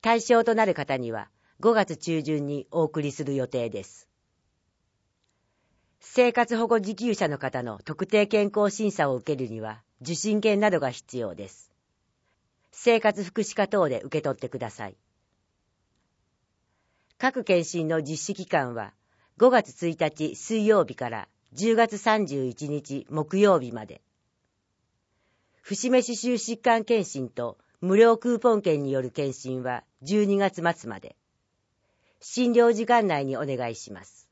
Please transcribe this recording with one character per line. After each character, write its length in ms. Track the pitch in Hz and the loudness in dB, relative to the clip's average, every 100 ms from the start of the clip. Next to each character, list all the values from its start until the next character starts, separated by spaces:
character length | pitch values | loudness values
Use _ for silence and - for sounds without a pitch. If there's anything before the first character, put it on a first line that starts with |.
対 180 | 226 233 | 2 0
象 240 | 233 233 | 4 4
と 100 | 226 | 4
な 120 | 220 220 | 2 2
る 100 | 160 | 0
方 220 | 139 135 | -2 -4
に 140 | 117 | -4
は、 180 | 113 104 _ _ _ | -8 -10 _ _ _
五 140 | 226 | 2
月 240 | 220 190 160 | 4 0 -4
中 240 | - 160 | -4 -2
旬 220 | 147 151 143 | -2 -2 -2
に 220 | 143 - | -6 -4
お 140 | 170 | -2
送 180 | 156 156 | 0 0
り 100 | 147 | -4
す 140 | 135 143 | -4 -4
る 80 | |
予 140 | 139 123 | -4 -2
定 240 | 127 117 | -2 -4
で 120 | 104 | -6
す。 240 | 95 - _ _ _ _ _ _ _ _ _ _ _ _ _ _ _ _ _ _ _ _ | -12 -20 _ _ _ _ _ _ _ _ _ _ _ _ _ _ _ _ _ _ _ _
生 320 | - - 247 | -4 2 4
活 240 | 233 233 233 | 4 0 0
保 120 | 226 | 2
護 80 | 226 | 0
受 180 | 196 | 0
給 220 | 202 240 208 | -4 -4 0
者 120 | 165 | -2
の 120 | 139 | -2
方 240 | 135 127 | -6 -6
の 160 | 120 104 | -8 -10
特 220 | - 156 190 | -12 -8 0
定 220 | 214 208 | 2 4
健 240 | 214 202 208 | 2 2 2
康 140 | 208 | 0
診 220 | 202 208 | 2 -4
査 180 | - 143 | 0 0
を 60 | 127 | 0
受 200 | 110 139 | -2 -4
け 80 | |
る 60 | 123 | -4
に 120 | 110 | -8
は、 200 | 110 107 _ _ | -10 -12 _ _
受 140 | 131 | -10
診 280 | 170 214 214 | -6 -2 0
券 180 | 214 202 | 2 2
な 100 | 214 | 2
ど 100 | 175 | 2
が 120 | 135 | -2
必 260 | 120 _ 127 | -6 _ -8
要 160 | 110 | -8
で 140 | 85 98 | -8 -16
す。 240 | - _ _ _ _ _ _ _ _ _ _ _ | -18 _ _ _ _ _ _ _ _ _ _ _
生 280 | - 240 226 | -2 2 4
活 240 | 214 208 | 2 0
福 180 | 185 - | -6 -4
祉 140 | 208 - | -4 -2
課 120 | 196 | 0
等 220 | 208 160 | 2 0
で 120 | 117 | -2
受 180 | 135 156 | -4 -4
け 20 | |
取 160 | 143 127 | -2 -4
っ 20 | |
て 80 | 123 | -6
く 120 | 131 | -8
だ 100 | 113 | -10
さ 200 | - 104 | -10 -14
い。 60 | - _ _ _ _ _ _ _ _ _ _ _ _ _ _ _ _ _ _ _ _ _ _ | -14 _ _ _ _ _ _ _ _ _ _ _ _ _ _ _ _ _ _ _ _ _ _
各 260 | 254 254 | -2 -2
検 240 | 214 180 160 | 2 2 2
診 200 | 170 160 | -4 -2
の 160 | 160 | -2
実 240 | 143 156 - | -2 -8 -8
施 60 | 196 | -10
期 100 | 180 | -2
間 300 | 165 127 117 | -2 -2 -8
は、 180 | 104 _ _ _ _ _ | -12 _ _ _ _ _
五 120 | 247 | 4
月 360 | 247 - - 170 | 6 0 -6 -6
一 120 | 160 | -2
日 360 | 156 151 156 - | -4 -2 -8 -8
水 300 | - 220 208 | -4 -2 4
曜 180 | 208 | 4
日 120 | 156 120 | 2 -4
か 160 | 123 | -8
ら 160 | 113 - _ _ | -8 -12 _ _
十 220 | 120 220 226 | -4 0 2
月 240 | 226 208 | 2 0
三 260 | 233 214 180 | 0 0 0
十 200 | 139 131 | -2 -4
一 240 | 117 147 | -6 -6
日 360 | 147 147 139 - | -6 -6 -10 -6
木 300 | 156 151 190 | -6 -2 2
曜 220 | 202 170 | 4 4
日 120 | 127 | 0
ま 140 | 113 104 | -12 -14
で。 160 | - _ _ _ _ _ _ _ _ _ _ _ _ _ _ _ _ | -20 _ _ _ _ _ _ _ _ _ _ _ _ _ _ _ _
節 300 | - 202 247 | -10 -6 2
目 100 | 254 | 2
刺 120 | 240 | 2
繍 200 | 226 240 | -4 -2
疾 260 | 247 - 226 | -2 -4 -2
患 240 | 254 226 | 2 2
検 240 | 220 226 180 | 2 0 0
診 220 | 139 123 | -6 -8
と 300 | - 120 - _ _ | -6 -8 -10 _ _
無 180 | 180 196 | 2 6
料 200 | 233 226 | 6 6
ク 200 | 247 233 | 0 2
ー 20 | |
ポ 160 | 247 214 | 2 2
ン 80 | |
券 180 | 196 151 | 2 0
に 100 | 139 | 0
よ 80 | 135 | -2
る 120 | 127 | -4
検 280 | - 139 127 | -4 -6 -6
診 220 | 127 127 | -8 -6
は 220 | 127 123 _ _ | -6 -8 _ _
十 240 | 135 208 202 | -2 0 2
二 140 | 196 | 2
月 240 | 196 - 170 165 | 0 0 -2 -2
末 140 | 117 | -10
ま 100 | 95 | -14
で。 160 | - _ _ _ _ _ _ _ _ _ _ _ | -16 _ _ _ _ _ _ _ _ _ _ _
診 320 | - - 247 | -8 0 4
療 220 | 240 233 | 6 6
時 140 | 220 233 | 4 4
間 180 | 240 202 | 4 4
内 200 | 151 139 | 0 -2
に 120 | 127 | -4
お 80 | 139 | -4
願 240 | 127 120 | -4 -4
い 60 | 113 | -8
し 180 | - | -14
ま 100 | 95 | -18
す。 240 | - _ _ | -20 _ _